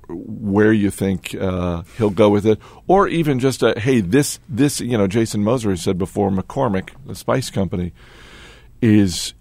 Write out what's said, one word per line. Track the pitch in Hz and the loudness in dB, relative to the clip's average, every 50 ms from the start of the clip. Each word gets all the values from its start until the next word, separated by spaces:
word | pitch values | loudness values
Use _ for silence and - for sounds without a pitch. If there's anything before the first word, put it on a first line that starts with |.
| - - | -12 -14
where | 85 90 - 107 107 - 110 101 98 107 104 110 113 | -14 -12 -12 -12 -12 -8 -4 0 2 4 4 4 4
you | 107 101 95 | 4 2 0
think, | - - 98 98 95 85 - - - | 0 -2 -2 -2 -2 -2 -6 -10 -8
uh, | - 98 95 92 90 90 90 85 85 85 - - | -6 -4 -4 -4 -2 -4 -4 -4 -6 -8 -10 -4
he'll | - 110 104 | -2 -2 0
go | 92 104 107 104 | 2 4 4 4
with | 101 104 98 | 4 4 2
it, | 110 110 - - - - - - | 2 0 0 -4 -12 -20 -8 0
or | - 180 196 190 | 2 4 4 4
even | - - 165 156 151 135 123 | 2 0 0 0 0 0 0
just | 131 135 123 - 127 | 0 -2 0 2 0
a, | 113 - - | 0 0 0
"Hey, | 101 135 135 117 | 0 2 2 2
this, | 95 85 107 143 143 - - - _ - | 2 2 2 2 2 0 -4 -10 _ -6
this," | 127 107 143 143 - - | -2 0 0 0 0 -4
you | - 120 123 | -4 -2 0
know, | 107 101 | 0 0
Jason | 95 95 120 113 113 - 104 | 2 2 0 0 0 -2 -2
Moser | 104 107 127 131 110 101 | 0 0 0 0 0 -2
has | 95 82 | -2 -2
said | - 104 95 | -2 -2 -2
before, | 87 95 - - 101 101 98 | -2 -4 -4 -2 -2 0 0
McCormick, | 98 95 - - - 139 135 113 95 95 95 - - - - | 0 -2 -4 -6 -4 -4 -2 -2 -2 -4 -6 -8 -14 -18 -16
the | 110 104 | -16 -16
spice | - - - 123 131 123 - | -8 -4 -2 -2 -2 -4 -4
company, | - 101 95 85 101 90 87 87 - - - - - - - - - - - - - - - - - - | -4 -4 -4 -4 -4 -6 -6 -8 -10 -14 -20 -20 -20 -20 -20 -20 -20 -20 -20 -20 -20 -20 -20 -20 -6 0
is, | - 110 107 104 101 90 82 - - - - _ | 2 4 6 4 4 2 0 -4 -8 -10 -12 _